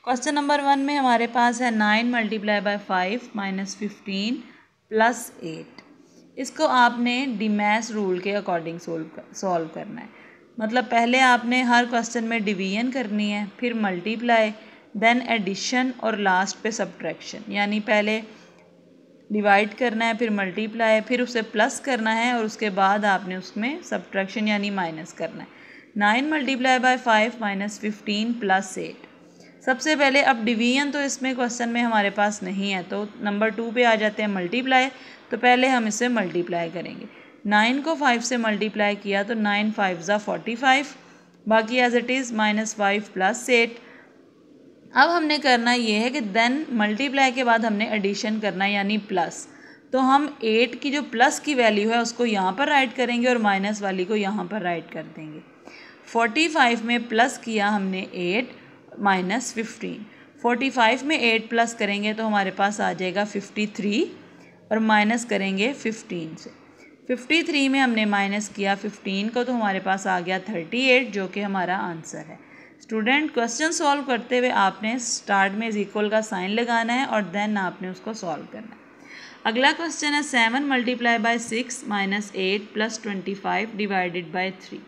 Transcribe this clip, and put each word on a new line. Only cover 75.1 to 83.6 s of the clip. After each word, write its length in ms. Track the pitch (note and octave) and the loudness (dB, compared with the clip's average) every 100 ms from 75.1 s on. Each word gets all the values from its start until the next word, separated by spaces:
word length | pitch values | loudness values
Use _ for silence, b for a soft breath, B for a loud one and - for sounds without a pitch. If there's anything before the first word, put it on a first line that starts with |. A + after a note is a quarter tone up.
| - - G3 G3 | -6 0 2 2
में 180 | G3+ A3+ | 0 -4
is 60 | G#3 | -4
equal 340 | G3+ G#3+ G#3 | -4 -2 0
का 100 | A3 | 0
साइन 300 | A3 F#3+ F#3 | 0 -4 -2
लगाना 420 | A3 A#3+ A#3 A3+ | -2 0 0 0
है 120 | A#3+ C#4 | -2 0
और 260 | A3 F#3 G3 | -2 -2 -4
then 220 | G#3 G#3 | -2 -2
आपने 320 | F3+ - F#3 | -2 -4 -10
उसको 240 | F3+ - | -10 -10
सॉल्व 340 | A3 F3+ D3+ D#3+ | -8 -8 -8 -10
करना 180 | - - | -16 -16
है। 60 | - - - B B B B A3 | -20 -20 -20 B B B B -2
अगला 260 | A3+ C#4 | 4 2
क्वेश्चन 360 | D#4 E4 - D4 | 2 -6 -4 -2
है, 160 | D4 | -2
सेवन 400 | D4 B3+ A3+ B3+ | 0 2 2 2
मल्टीप्लाई 540 | C#4+ C4 A#3+ B3 A#3+ A#3 | 0 0 0 0 2 2
बाय 220 | A3+ A#3 | 2 0
सिक्स 440 | A#3 A3+ B3 - - | -2 -4 -4 -8 -6
माइनस 460 | G#3 G3 G3+ G#3 - | -4 -2 -2 -4 -4
एट 380 | F#3 G3+ G#3 | -2 -2 -4
प्लस 300 | G#3 A3 A3+ | -4 -4 -4
ट्वेंटी 320 | A3 G3 F3+ G3 | -8 -6 -6 -6
फ़ाइव 340 | F#3 F3+ | -2 -2